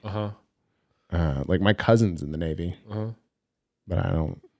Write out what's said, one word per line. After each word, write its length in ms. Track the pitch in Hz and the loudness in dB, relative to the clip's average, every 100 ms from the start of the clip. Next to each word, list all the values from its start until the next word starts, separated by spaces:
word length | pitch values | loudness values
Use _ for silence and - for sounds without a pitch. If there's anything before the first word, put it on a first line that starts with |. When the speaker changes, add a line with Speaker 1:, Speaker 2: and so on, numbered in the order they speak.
Speaker 1:
Uh-huh. 280 | 107 104 104 107 _ _ _ _ _ _ _ | -8 -6 -6 -8 _ _ _ _ _ _ _
Speaker 2:
Uh, 320 | 85 80 69 69 | 0 0 0 0
like, 140 | 90 | 2
my 120 | 98 | 2
cousin's 480 | 101 - 117 107 82 | 2 4 6 4 0
in 120 | 73 | -6
the 40 | 78 | -4
Navy. 360 | 82 78 87 90 107 | -4 -4 -6 -8 -10
Speaker 1:
Uh-huh. 200 | 104 110 113 _ _ _ _ _ _ - | -8 -8 -10 _ _ _ _ _ _ -6
Speaker 2:
But 120 | 90 95 | -2 0
I 40 | |
don't 300 | 85 80 - - | 0 -2 -6 -14